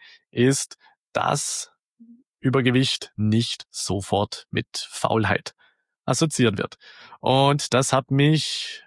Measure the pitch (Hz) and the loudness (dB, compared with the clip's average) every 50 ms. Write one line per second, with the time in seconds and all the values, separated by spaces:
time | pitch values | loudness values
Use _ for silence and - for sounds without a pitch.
0 | - - - _ _ _ - 113 123 131 139 - - - - - _ _ _ _ | -6 -14 -20 _ _ _ 0 2 4 4 2 0 -2 -8 -12 -20 _ _ _ _
1 | _ _ - - - - - 147 - - - - - - _ _ _ _ _ _ | _ _ -4 -2 0 0 0 -2 -2 -6 -8 -8 -10 -12 _ _ _ _ _ _
2 | 233 - - - _ _ _ _ - 135 123 135 120 127 123 127 135 - - - | -20 -20 -20 -20 _ _ _ _ -2 0 2 2 2 4 2 2 2 0 -2 -6
3 | - - _ - 107 107 107 113 117 - - - - _ - - - - 90 101 | -8 -10 _ -2 0 2 2 2 0 -2 -6 -10 -14 _ -12 -8 -6 -6 -6 -6
4 | 98 - 101 98 104 - - - - _ - - - _ - - - - - - | -4 -2 -2 -2 -2 -2 -6 -12 -12 _ -8 -8 -8 _ -10 -12 -12 -12 -6 -4
5 | - - 107 113 104 101 - - - - - _ _ _ _ _ _ _ _ _ | -2 0 0 0 0 0 -2 -2 -4 -10 -20 _ _ _ _ _ _ _ _ _
6 | _ - 135 - 165 156 - - 123 110 101 98 101 - - - - - - - | _ -4 -2 0 -2 0 0 2 2 2 2 0 -4 -8 -10 -16 -20 -20 -20 -20
7 | - - - - - 117 127 135 139 139 143 147 - - - 127 139 - 131 135 | -20 -20 -12 -4 0 2 4 4 4 4 2 0 0 0 0 0 2 2 0 0
8 | - - 135 139 143 151 156 151 - - - - - - - - - | 0 2 2 4 4 4 4 2 0 -4 -6 -8 -8 -10 -12 -16 -16